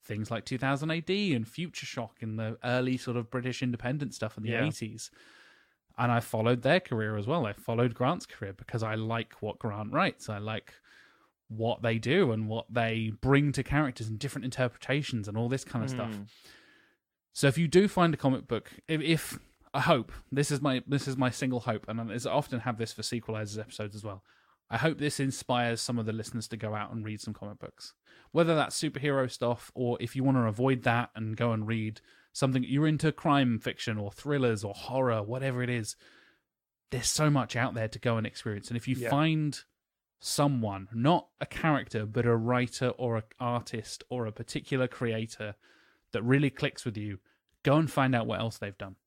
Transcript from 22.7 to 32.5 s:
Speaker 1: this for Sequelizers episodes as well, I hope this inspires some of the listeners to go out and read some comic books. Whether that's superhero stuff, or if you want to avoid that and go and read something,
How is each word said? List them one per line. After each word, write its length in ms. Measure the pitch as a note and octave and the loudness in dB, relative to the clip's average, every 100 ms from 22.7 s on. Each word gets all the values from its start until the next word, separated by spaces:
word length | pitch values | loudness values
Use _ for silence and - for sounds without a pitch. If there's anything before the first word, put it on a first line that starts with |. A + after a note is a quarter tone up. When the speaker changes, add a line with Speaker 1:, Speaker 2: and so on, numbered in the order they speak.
| A2+ | -4
Speaker 1:
this 160 | A2+ | -4
for 80 | - | -6
Sequelizers 580 | G#2+ A#2+ - A2 G#2+ G#2 | -4 -4 -4 -6 -4 -8
episodes 360 | G#2 - G#2+ G#2 | -10 -8 -8 -8
as 80 | |
well, 200 | G#2 F#2+ _ _ _ _ _ | -10 -12 _ _ _ _ _
I 80 | A2+ | 0
hope 200 | D#3 D#3 | 0 0
this 220 | D3 - | -2 0
inspires 600 | C3+ B2+ - B2 A#2+ A#2 | -2 -2 0 2 2 0
some 180 | - A#2+ | -2 -2
of 60 | A2 | -2
the 80 | |
listeners 340 | A2 G#2+ A#2+ G#2+ | -4 -4 -6 -6
to 80 | A2+ | -6
go 160 | G#2+ | -4
out 180 | G#2+ G#2 | -4 -6
and 140 | A#2 G#2+ | -6 -6
read 160 | A2 | -8
some 120 | - | -8
comic 260 | G#2+ G#2 G#2 | -10 -12 -12
books. 340 | - _ - - _ - - | -16 _ -20 -20 _ -20 -2
Whether 240 | D3+ E3+ D#3+ | 2 4 4
that's 220 | C3 - | 2 0
superhero 480 | D#3 C#3 D3 C3+ B2+ | -4 -2 0 2 0
stuff, 420 | - A#2+ A#2+ - - | 0 0 0 -6 -4
or 220 | B2 A#2+ | -2 0
if 140 | A#2+ C3+ | -4 0
you 80 | |
want 140 | C3 C3 | 2 4
to 60 | A#2 | 4
avoid 360 | G#2 C3 C3 | 2 2 2
that 280 | A#2+ A#2 A#2+ - | 2 2 0 -6
and 220 | A2 A2 | -6 0
go 140 | A#2+ | 0
and 160 | A2 G#2+ | 0 0
read 340 | A2+ G#2+ G#2+ _ - _ | -2 -2 -6 _ -20 _
something, 300 | - C3+ | -2 2